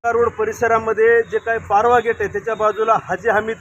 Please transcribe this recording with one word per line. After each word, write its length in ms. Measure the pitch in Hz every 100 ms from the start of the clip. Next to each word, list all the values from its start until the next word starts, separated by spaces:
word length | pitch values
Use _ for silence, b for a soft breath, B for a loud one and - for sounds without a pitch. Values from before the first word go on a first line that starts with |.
| 233
रोड 180 | 233 233
परिसरामध्ये 920 | - 214 220 226 226 226 214 220 233
जे 160 | 226 208
काही 200 | 226 226
पारवा 400 | - 208 233 247
गेट 180 | 233 220
आहे, 80 | 202
त्याच्या 260 | 202 220
बाजूला 440 | 214 214 202 220 208
हाजी 260 | - 180 214
हमीद 280 | 208 220 220